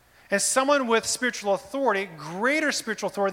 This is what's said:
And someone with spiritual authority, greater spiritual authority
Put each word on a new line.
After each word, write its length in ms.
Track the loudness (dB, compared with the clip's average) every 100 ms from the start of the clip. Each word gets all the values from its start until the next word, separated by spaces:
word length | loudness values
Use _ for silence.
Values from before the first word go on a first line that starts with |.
| _ _ -2
And 120 | 0
someone 460 | 2 2 4 2 4
with 180 | 2 2
spiritual 480 | -2 -2 -2 0
authority, 560 | -2 -2 -2 2 2 -2 -10
greater 560 | -10 -2 0 2 0
spiritual 340 | -2 -4 -4 -4
authority 240 | -2 -2